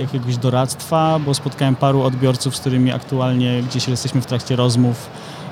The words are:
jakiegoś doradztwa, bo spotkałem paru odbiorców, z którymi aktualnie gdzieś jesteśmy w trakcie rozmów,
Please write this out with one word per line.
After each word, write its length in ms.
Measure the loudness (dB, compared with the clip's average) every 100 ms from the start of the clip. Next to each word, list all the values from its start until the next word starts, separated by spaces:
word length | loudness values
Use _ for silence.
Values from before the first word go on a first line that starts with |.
jakiegoś 360 | -2 -2 -2 0
doradztwa, 840 | 2 2 0 -4 -2 2 2 2 0
bo 80 |
spotkałem 420 | -2 -2 0 0 2
paru 260 | 2 4
odbiorców, 540 | 2 2 0 0 -2 -4
z 40 |
którymi 320 | 0 2 2
aktualnie 680 | 0 -4 -2 0 2 2 0
gdzieś 260 | -2 -2 -2
jesteśmy 320 | -2 0 -2
w 60 | -2
trakcie 300 | -4 0 2
rozmów, 540 | 4 4 2 0 -8 -16 -16 -14 -10